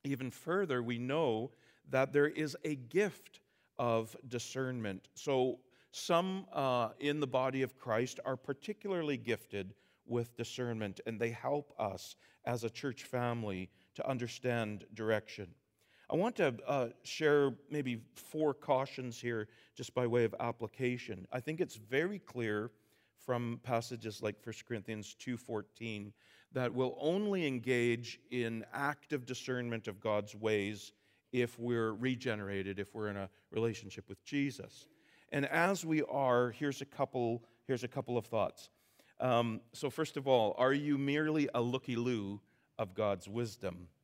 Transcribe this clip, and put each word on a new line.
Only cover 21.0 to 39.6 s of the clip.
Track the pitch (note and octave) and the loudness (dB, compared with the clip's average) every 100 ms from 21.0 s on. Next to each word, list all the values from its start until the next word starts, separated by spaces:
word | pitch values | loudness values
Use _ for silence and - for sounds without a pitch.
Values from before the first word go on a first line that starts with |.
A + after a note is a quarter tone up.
| - F#2 - | -6 -10 -6
I | B2+ | -6
think | D3+ D#3+ | -4 -2
it's | D#3+ G#2+ | -4 -4
very | G#2 C3+ F3 G#3 | -2 0 0 -4
clear | - B2 A2+ G#2 A2+ _ _ _ _ _ - | -8 -2 0 0 -2 _ _ _ _ _ -2
from | B2 A#2+ A#2 | -2 -2 -6
passages | B2+ A#2 A#2 A#2+ A2+ G#2 | 0 -2 -2 -8 -8 -4
like | A2 G#2+ | -4 -4
First | - A2 - | -10 -12 -8
Corinthians | A#2 F#2 G#2+ G2+ | -8 -6 -8 -8
two | - - A#2+ | -12 -6 -6
fourteen | - A2 G#2 - A2+ G#2 G#2 - _ - _ | -4 -6 -6 -10 -8 -8 -10 -16 _ -20 _
that | B2+ B2 | -2 0
we'll | A#2+ B2+ - | 0 0 2
only | D3 F#3+ G#3 G3 D3+ | 2 2 2 2 2
engage | B2+ A#2 B2 A#2+ A#2+ A#2 - _ | 0 2 4 4 2 -2 -12 _
in | B2 A2+ A2+ - | -2 -2 -4 -6
active | - C#3+ D3 - D3 B2 | -2 -2 -2 -4 -4 -2
discernment | B2 - B2+ A#2+ A#2 A2 | -8 -2 -2 -2 -4 -6
of | G2 | -4
God's | A2 G#2 G#2 | 0 2 0
ways | G#2 A2 G#2+ G2+ G#2 - _ _ _ _ | -2 2 4 2 -4 -12 _ _ _ _
if | B2+ A#2+ - | 0 0 -2
we're | A#2+ A#2+ A2+ | 0 2 0
regenerated, | G#2+ B2+ A#2+ B2+ G#2+ G2 G2 F#2+ G2 | 0 -2 0 -2 -2 -2 -2 -2 -4
if | G2 A2+ | -6 -4
we're | G#2 | -4
in | G2+ | -4
a | F#2+ _ _ | -8 _ _
relationship | A2 A#2 G#2 G2+ - - | 0 0 0 -10 -14 -14
with | G2+ | -16
Jesus. | - C#3+ C#3 A#2+ - - - _ _ _ _ | -4 0 0 -2 -14 -18 -20 _ _ _ _
And | C#3+ C#3 | 0 2
as | D#3 F3 F#3+ D#3+ | 4 4 2 2
we | D#3 | 2
are, | - C#3 C3 B2 B2 | 2 2 6 6 4
here's | A#2 D3 C3 | 0 -2 -2
a | C#3 | -8
couple, | - C3+ C3 A#2 A#2 - _ - | -2 -2 2 0 0 -6 _ -2
here's | B2 | -2
a | A#2+ | -2
couple | C#3 B2 A#2+ | -6 -2 -2
of | - | 0
thoughts. | A2+ F#2+ - - _ _ _ _ _ | 0 0 -2 -20 _ _ _ _ _
Um, | B2+ A#2+ A#2 A2 | 4 4 4 -2